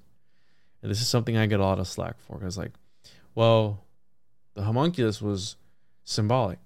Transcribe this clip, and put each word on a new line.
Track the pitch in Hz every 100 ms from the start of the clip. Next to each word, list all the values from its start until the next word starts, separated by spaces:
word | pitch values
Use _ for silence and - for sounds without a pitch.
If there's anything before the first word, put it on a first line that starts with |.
| - - - - - - - -
And | 107
this | 104
is | 120
something | 123 113 113
I | 107
get | 107
a |
lot | 95 95
of | 95
slack | - 87 -
for, | - -
'cause, | 92 90
like, | - - - - - - -
well, | - 113 113 107 101 - - - - - - -
the | -
homunculus | 101 117 160 175 113 104
was | 107 98 101 - - - - -
symbolic. | - - 107 127 104 87